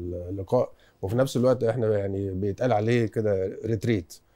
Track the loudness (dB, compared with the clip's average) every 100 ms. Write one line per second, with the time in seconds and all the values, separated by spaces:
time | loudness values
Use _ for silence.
0 | -8 -8 -8 -8 0 0 0 -6 _ -10
1 | -4 0 0 2 2 4 2 0 2 0
2 | 0 -2 -2 -2 -2 0 2 2 2 2
3 | 2 0 0 0 -2 -4 -4 -2 0 0
4 | -2 -14 _